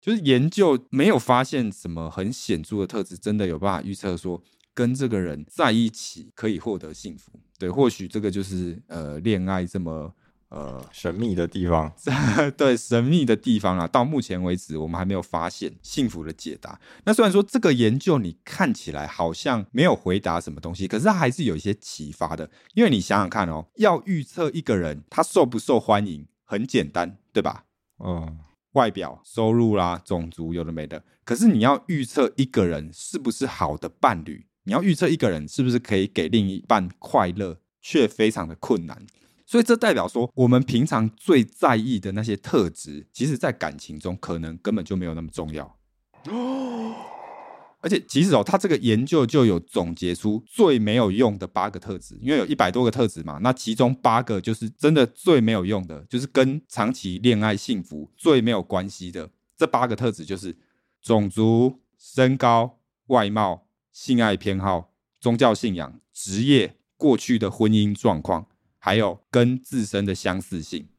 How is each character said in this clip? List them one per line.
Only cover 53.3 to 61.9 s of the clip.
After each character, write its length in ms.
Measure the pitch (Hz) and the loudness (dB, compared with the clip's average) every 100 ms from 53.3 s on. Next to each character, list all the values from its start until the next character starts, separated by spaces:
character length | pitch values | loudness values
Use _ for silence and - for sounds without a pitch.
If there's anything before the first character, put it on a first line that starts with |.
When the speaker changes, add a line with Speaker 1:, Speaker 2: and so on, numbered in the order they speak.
| 73 | -2
Speaker 1:
那 100 | 113 | -2
其 240 | 127 - 113 | -2 -4 2
中 180 | 123 135 | 2 4
八 280 | 127 117 | 2 2
个 160 | 123 104 | 0 -4
就 140 | 92 | -2
是 160 | 110 110 | -4 -6
真 240 | - 147 | 0 2
的 120 | 156 120 | 4 2
最 360 | - - 151 | 2 4 4
没 100 | 113 | 4
有 140 | 110 90 | 0 -2
用 200 | 104 90 | -4 -6
的， 140 | 76 76 | -14 -8
就 100 | 123 | -6
是 80 | 139 | -2
跟 360 | 135 131 147 _ | 2 2 0 _
长 240 | - 110 | -2 -2
期 260 | 127 98 92 | -2 -6 0
恋 220 | 117 110 | 2 4
爱 140 | 107 101 | 2 -2
幸 260 | - 110 | -2 -6
福 260 | 87 76 76 _ | -6 -12 -14 _
最 240 | 165 139 | 4 4
没 120 | 117 | 4
有 120 | 110 | -2
关 260 | 85 95 95 | -2 -4 -4
系 220 | - 90 | -12 -14
的。 180 | 87 78 _ _ _ | -12 -14 _ _ _
这 100 | 156 | 0
八 180 | 120 123 | 0 0
个 120 | 107 | 0
特 160 | 120 | -4
质 100 | 101 | -4
就 140 | 80 95 | -10 -10
是 180 | 95 82 _ _ _ _ | -10 -16 _ _ _ _
种 280 | - 113 101 | 0 2 2
族、 520 | 107 110 113 127 127 _ | 2 2 4 2 0 _